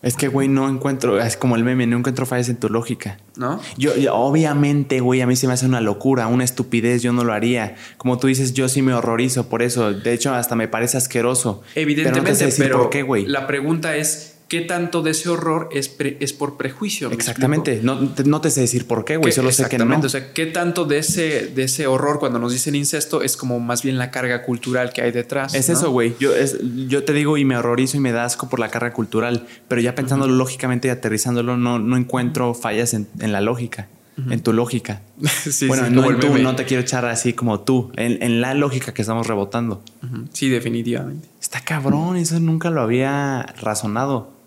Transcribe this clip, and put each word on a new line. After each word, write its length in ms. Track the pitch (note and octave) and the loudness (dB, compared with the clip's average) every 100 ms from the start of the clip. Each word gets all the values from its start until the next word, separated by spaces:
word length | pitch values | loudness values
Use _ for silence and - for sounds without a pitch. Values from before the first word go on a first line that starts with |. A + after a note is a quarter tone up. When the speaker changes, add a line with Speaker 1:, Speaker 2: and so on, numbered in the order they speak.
Speaker 1:
Es 120 | B2+ B2 | -2 -2
que, 120 | C#3+ | 0
güey, 200 | C#3 C3+ | 2 2
no 220 | C3+ C3+ | 2 2
encuentro, 500 | C3 C#3 C3+ B2+ G2+ | 0 -2 0 2 2
es 180 | A2+ - | 2 0
como 180 | C3 A#2 | 2 2
el 80 | |
meme, 240 | A#2 B2+ A#2+ | 2 2 2
no 100 | A#2+ | 2
encuentro 280 | B2 B2+ B2+ | 0 -2 -2
fallas 220 | B2+ B2 | -2 -2
en 80 | A#2+ | -2
tu 120 | A2 | 0
lógica. 480 | A2 A2+ A#2+ G#2 G2 - - | -2 -2 -6 -8 -12 -18 -8
Speaker 2:
¿No? 240 | B2 F3+ - - | -6 -6 -8 -2
Speaker 1:
Yo, 180 | C#3 - | 0 2
yo, 160 | C3+ G#2+ | 2 2
obviamente, 840 | C3 D3+ D#3 C#3+ C#3+ D3 C3 C3 | 2 4 2 2 2 2 0 0
güey, 220 | B2 B2+ | 2 2
a 60 | B2 | 2
mí 80 | B2+ | 2
se 120 | C3 | 2
me 60 | |
hace 120 | B2 B2+ | 2 2
una 160 | B2+ | 2
locura, 460 | A2 G2+ C3+ C3 A2+ | 0 0 2 2 2
una 160 | B2 | 2
estupidez, 580 | B2 - A#2+ A#2 A2+ B2 | 0 -2 -2 0 2 2
yo 100 | A#2+ | 2
no 100 | A#2+ | 0
lo 100 | A#2+ | 0
haría. 420 | G#2 A2+ B2 G#2 - - - | 0 0 0 -2 -8 -18 -6
Como 220 | B2+ B2 | -2 2
tú 80 | C3+ | 2
dices, 260 | C3 C3 | 2 0
yo 160 | B2+ B2+ | 0 0
sí 140 | C3 | 2
me 100 | C3 | 2
horrorizo 560 | B2 A2+ A#2 B2+ B2+ A#2 | 2 0 2 2 0 -2
por 140 | A2+ | 0
eso. 280 | A#2+ A#2+ A2 | 0 2 0
De 200 | G2 A2+ | 0 0
hecho, 200 | A#2+ C#3 B2+ | 0 0 0
hasta 200 | A#2+ A#2 | 0 -2
me 120 | A2 | 0
parece 300 | A2+ A#2+ C3+ | 0 0 0
asqueroso. 680 | B2 B2 A#2 B2+ A#2 G2 - | -2 0 0 0 -2 -4 -6
Speaker 2:
Evidentemente, 480 | - D#3 D3 D#3 C3 | -4 0 2 2 2
Speaker 1:
Pero 20 | |
no 60 | - | 2
te 40 | C3 | 2
sé 60 | C#3 | 2
decir 180 | B2+ C3+ | 2 2
Speaker 2:
pero 120 | B2+ | 4
Speaker 1:
por 60 | A#2+ | 2
qué, 100 | C#3 | 0
güey. 240 | C3+ A#2+ G2+ | 0 0 0
Speaker 2:
la 220 | C#3 C3+ | -2 -2
pregunta 480 | C#3 C#3+ E3 D#3+ D3+ | -2 0 -2 -2 -2
es, 380 | D#3 - - - _ | -2 -4 -10 -20 _
¿qué 140 | E3+ | -6
tanto 400 | E3+ F3 E3+ E3+ | -2 -2 -2 0
de 100 | D#3 | 0
ese 160 | D#3 F3 | -2 -2
horror 400 | E3 E3 D#3+ D#3+ | -2 0 -2 -2
es 160 | C#3 C3+ | -4 -6
pre-, 260 | - C#3 C3+ | -4 -6 -4
es 100 | C#3 | -6
por 240 | - C#3+ - | -4 -6 -4
prejuicio? 540 | C3 C3 G#3+ - D3+ | -8 -6 -6 -6 -6
¿Me 60 | A#2+ | -4
Speaker 1:
Exactamente. 580 | A#2+ A#2 C3 D3+ D#3 | -4 0 2 2 0
Speaker 2:
explico? 220 | A#2+ A#2 C3 | 0 0 0
Speaker 1:
No 140 | C3+ | -2
te, 100 | C3+ | 2
no 160 | C#3 D3+ | 2 4
te 100 | D#3 | 2
sé 120 | C#3 | 2
decir 260 | B2 B2 - | 2 0 -2
por 160 | A2+ | -4
qué, 140 | G#2+ D#3 | -2 0
güey. 140 | D3 | 2
Speaker 2:
¿Qué? 40 | C3+ | 4
Speaker 1:
Solo 160 | C3 | 2
sé 160 | B2+ B2+ | 2 2
que 100 | B2 | 2
no. 60 | |
Speaker 2:
Exactamente. 240 | A#2 D#3 C#3+ | 4 4 2
O 20 | |
sea, 220 | C3+ C3 | -2 -6
¿qué 120 | - D#3+ | -4 -4
tanto 400 | D#3+ F3 E3+ D#3 | -2 -2 0 0
de 140 | C#3+ | 0
ese, 480 | D#3 E3 D#3+ C#3+ G2+ | 0 0 0 -2 -2
de 160 | C3 | -2
ese 220 | C3 C3 D3 | -2 0 0
horror 300 | C3 C#3+ D3 | 2 2 0
cuando 200 | C#3 A#2+ | 0 0
nos 140 | A#2+ | -2
dicen 200 | B2 C#3+ | -2 -2
incesto 480 | C#3+ C#3+ D#3 C#3+ D#3 | -2 0 -2 -2 -2
es 120 | C3 - | -2 -4
como 240 | C3 A#2+ | -2 -2
más 240 | A#2 A#2+ | -2 -2
bien 140 | C3+ C3 | -2 -2
la 120 | B2 | -2
carga 340 | B2+ B2+ B2 | -4 -2 -2
cultural 500 | A#2+ A#2+ B2 B2+ B2 | -2 -6 -2 -2 -2
que 80 | - | -2
hay 100 | A#2+ | -2
detrás, 420 | A#2+ A#2+ C#3 C3+ | -2 -4 -4 -2
Speaker 1:
Es 140 | C3+ C3 | -2 0
Speaker 2:
¿no? 60 | E3 | 2
Speaker 1:
eso, 140 | E3+ | 2
güey. 240 | B2+ A#2 A#2 | 2 2 2
Yo, 160 | C#3 | 2
es, 220 | G#2+ C3+ C3+ B2+ B2 C3 | 2 2 0 -4 -4 0
yo 160 | C#3 | 0
te 80 | C#3 | 2
digo 260 | D3 D3 D3+ | 2 2 2
y 60 | |
me 140 | C#3 B2 | 2 2
horrorizo 400 | A#2+ A#2+ C3 C#3+ | 2 2 2 2
y 20 | |
me 140 | C3+ | 0
da 100 | A#2 | 0
asco 240 | A#2+ - C3 | -2 -4 -4
por 120 | B2 | -2
la 80 | A2 | -2
carga 240 | A#2 A#2+ | -2 -4
cultural. 520 | A#2 A2 A2+ A#2 A#2+ - - - | -2 -2 0 0 -2 -6 -20 -4
Pero 140 | A#2+ | 0
ya 140 | A#2 B2 | 0 0
pensándolo 360 | C3 C#3 C3+ | 0 2 4
Speaker 2:
Ujú. 80 | B2+ | 4
Speaker 1:
lógicamente 480 | B2+ C3 C3 B2 C3 | 2 -2 -2 0 0
y 40 | |
aterrizándolo, 640 | B2 A2+ G#2+ B2+ A#2+ A#2 B2 | -2 -2 -2 0 0 0 0
no, 200 | A#2+ A#2+ | 0 0
no 200 | A2 B2+ | 2 0
encuentro 560 | B2 B2+ B2 - B2 | 0 0 -2 0 -2
fallas 400 | A#2 A2+ G#2+ A#2 | -2 -2 0 0
en, 120 | A2 G2+ - | -2 -6 -6
en 140 | A2 | -2
la 80 | G2+ | 0
lógica. 480 | G#2 B2 A#2+ - G2+ - _ - | 0 -2 -6 -10 -14 -18 _ -8
Speaker 2:
Ujú. 140 | B2+ | -4
Speaker 1:
En 100 | A#2 | -2
tu 120 | A#2+ | 2
lógica. 480 | A2+ A#2 B2 - G#2 - - | 2 2 -2 -4 -10 -10 -4
Speaker 2:
<laughs> 80 | D3 | -2
Sí, 400 | - - C#3 C3+ | -2 -4 -2 0
Speaker 1:
Bueno, 200 | C3 B2 | 0 4
Speaker 2:
sí, 40 | |
Speaker 1:
no 120 | B2+ | 4
Speaker 2:
como 60 | C3 | 4
Speaker 1:
en 40 | A#2+ | 4
Speaker 2:
el 60 | |
Speaker 1:
tú, 60 | C#3+ | 4
Speaker 2:
meme. 120 | C3 | 4
Speaker 1:
no 120 | C3 B2+ | 4 0
te 80 | |
quiero 180 | B2+ C3 | 0 0
echar 200 | B2 C3 | 0 -2
así 300 | A#2+ A2+ B2 | -2 0 -2
como 260 | A#2 B2 G#2 | 0 0 0
tú. 320 | - C3 A2 - | 2 2 2 -4
En, 260 | A#2 A#2 | -2 0
en 160 | A#2+ A#2 | 0 2
la 140 | B2 | 2
lógica 400 | C#3 C#3+ B2+ B2 | 2 0 0 -6
que 80 | - | -4
estamos 260 | G#2+ A2+ A2 | -2 -2 -2
rebotando. 560 | G#2+ G2 A#2 A#2 F#2+ - - | -2 -2 -2 -2 -4 -10 -16
Speaker 2:
Ujú. 220 | B2 B2+ B2+ | -12 -10 -10
Sí, 160 | - C#3 | -2 0
definitivamente. 800 | B2 A#2 A#2 A#2 A#2+ C3+ C#3 - _ | 0 0 -2 -2 -4 -4 -10 -14 _
Speaker 1:
Está 180 | - - | -10 -8
cabrón, 560 | - D#3+ C3+ C#3+ E3 F3+ | -4 -2 2 2 2 0
eso 240 | E3 E3 | 0 2
nunca 300 | E3 D#3+ E3+ | 2 2 0
lo 100 | E3 | 0
había 640 | A2+ B2 C3+ C#3 C#3 C3 - - | 2 2 2 0 -2 -2 -6 -6
razonado. 800 | A2 G#2+ A2+ G#2+ C3+ C3 - - | -4 -2 -2 -2 0 -2 -4 -20